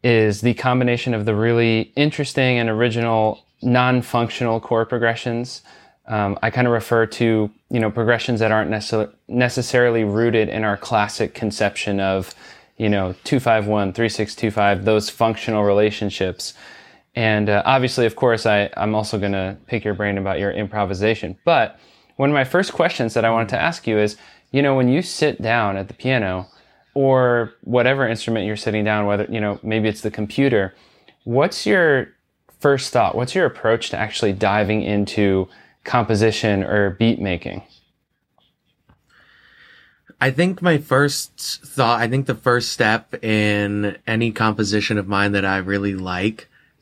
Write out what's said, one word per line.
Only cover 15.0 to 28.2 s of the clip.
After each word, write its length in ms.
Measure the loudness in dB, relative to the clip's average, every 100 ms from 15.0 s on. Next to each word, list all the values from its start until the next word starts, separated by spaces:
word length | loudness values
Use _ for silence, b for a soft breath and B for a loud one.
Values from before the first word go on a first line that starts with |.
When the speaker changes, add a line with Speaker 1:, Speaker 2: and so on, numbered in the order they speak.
| 0
Speaker 1:
functional 540 | -2 -2 0 -2 0
relationships. 920 | 2 4 2 0 -6 -4 -4 -4 -12 B B B B B B -2
And, 320 | 0 2 2
uh, 140 | 2
obviously, 420 | 2 2 2 2 0
of 80 |
course, 320 | 2 2 2 2
I, 240 | 2 0 -2
I'm 180 | -2
also 240 | -2 -2 -2
gonna 380 | -2 -2 -4 -8 -6
pick 180 | -4
your 100 | -4
brain 240 | -2 -2 -2
about 200 | -2 -2
your 140 | -2
improvisation. 840 | -4 -4 -4 -4 0 0 0 -6 -4
But 360 | 0 2 0 -4 b b b -2
one 140 | 0
of 40 |
my 100 | 2
first 280 | 2 0 0
questions 420 | 0 0 0 -2
that 100 | 0
I 60 | 2
wanted 180 | 2 0
to 120 | -2
ask 260 | -2 -2 -2
you 120 | 0
is, 180 | 0 -2 B B B
you 100 | 0
know, 140 | 2 2
when 120 | 2
you 140 | 2
sit 400 | -2 -2 -2 0
down 340 | 0 0 0 -2
at 120 | -8
the 60 |
piano 520 | -6 -2 0 0 -4 -8 b b b b
or 600 | 0 2 4 4 2 0 -8
whatever 440 | -2 2 2 2 0
instrument 400 | -2